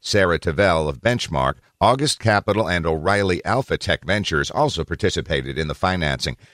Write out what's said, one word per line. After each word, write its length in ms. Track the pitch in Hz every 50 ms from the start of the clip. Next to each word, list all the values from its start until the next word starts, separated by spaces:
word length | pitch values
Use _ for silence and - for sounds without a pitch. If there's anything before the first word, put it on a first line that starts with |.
Sarah 400 | - - - 104 95 90 82 80
Tavel 480 | - 90 78 71 101 95 85 80 78 76
of 120 | 69 60
Benchmark, 540 | - 113 123 117 - - 80 67 65 67 69 - _ _ _ _
August 380 | 92 107 123 131 147 143 - -
Capital, 500 | - 110 107 101 - - 101 107 110 82
and 160 | 90 87 80
O'Reilly 580 | 82 80 80 76 95 101 101 101 95 90 85 -
Alpha 340 | 87 107 127 135 - 82 76
Tech 260 | - - 82 - -
Ventures 460 | - 98 107 - - 82 73 69 -
also 320 | - 92 151 147 - 82 78
participated 760 | - 85 - - 92 - 85 71 - 85 69 64 67 67
in 120 | 73 80 76
the 60 | 71
financing, 600 | - - 92 92 90 82 73 69 62 - 71 62 - - -